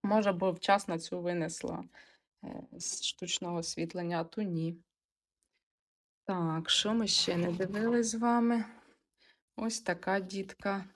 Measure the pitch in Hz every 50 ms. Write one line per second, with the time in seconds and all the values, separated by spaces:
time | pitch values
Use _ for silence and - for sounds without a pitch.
0 | - 202 208 220 208 202 190 175 185 190 175 - - - 196 202 - - - 160
1 | - - - 180 175 175 175 175 160 160 165 - - - 170 - - - _ -
2 | - - _ _ _ _ _ _ - - - - - - - 170 170 - - -
3 | - - - - 185 170 - - 185 175 175 170 165 170 - - 165 165 - 180
4 | 175 170 175 170 170 170 - - 214 196 170 165 160 165 170 170 - _ _ _
5 | _ _ _ _ _ _ _ _ _ _ _ _ _ _ _ _ _ _ _ _
6 | _ _ _ _ _ - 190 180 170 165 160 165 160 - - - - 208 220 233
7 | 220 196 - - - - 175 175 175 175 175 180 190 185 196 202 220 233 240 240
8 | 233 226 220 226 233 240 233 240 233 233 233 233 214 - - - - _ _ _
9 | _ _ _ _ _ _ _ _ _ _ _ - 220 226 220 - - - 175 175
10 | - - 190 202 190 185 190 196 190 190 - _ - 202 196 196 190 196 -